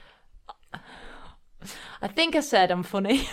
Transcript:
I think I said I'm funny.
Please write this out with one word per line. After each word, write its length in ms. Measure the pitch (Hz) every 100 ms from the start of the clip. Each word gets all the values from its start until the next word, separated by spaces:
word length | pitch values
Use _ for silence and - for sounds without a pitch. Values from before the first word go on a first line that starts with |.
| - _ _ - - - _ - - - - - - - - - - - - -
I 60 | 185
think 280 | 311 330 320
I 60 |
said 300 | 285 214 180
I'm 120 | 180
funny. 440 | 175 202 196 269 -